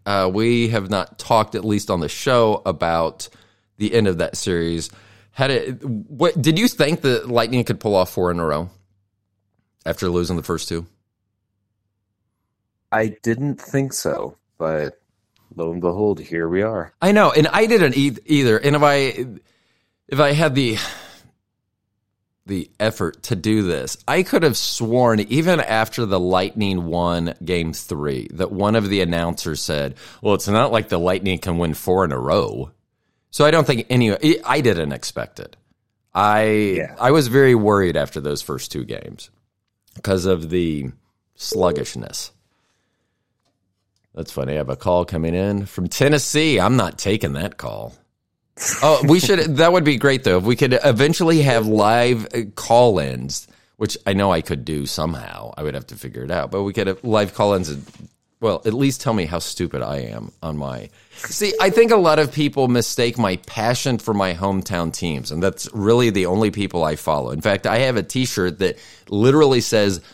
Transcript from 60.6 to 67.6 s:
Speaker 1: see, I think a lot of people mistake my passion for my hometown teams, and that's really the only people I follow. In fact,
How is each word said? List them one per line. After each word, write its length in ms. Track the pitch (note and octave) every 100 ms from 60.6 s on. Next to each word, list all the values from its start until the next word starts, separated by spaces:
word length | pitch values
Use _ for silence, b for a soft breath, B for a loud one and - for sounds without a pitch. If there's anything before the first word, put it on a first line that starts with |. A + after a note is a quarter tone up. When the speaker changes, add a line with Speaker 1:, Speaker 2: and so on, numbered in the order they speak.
| C#2 B1 G1+ B B B
Speaker 1:
see, 360 | - - G#3 -
I 80 | F#3+
think 220 | A3 A#3
a 60 | A3
lot 220 | E3+ D3+
of 140 | D3
people 360 | D3 C#3+ C#3 B2+
mistake 500 | B2 A2 - A#2+ A2+
my 180 | G#2 F#2
passion 640 | - - A2 B2 C#3 A2+
for 160 | -
my 180 | G#2 F#2+
hometown 640 | E2+ G2 G2 F2+ F2 E2
teams, 360 | - F2+ C#2+ A#1+
and 120 | D2+
that's 260 | F#2+ - -
really 340 | G#2+ G2+ A#2+ A#2+
the 160 | G2
only 260 | F2+ F#2+ A2
people 340 | G2+ F#2+ F2
I 120 | D#2 D#2
follow. 360 | - D2 B1
In 100 | D2
fact, 240 | G#2 G2+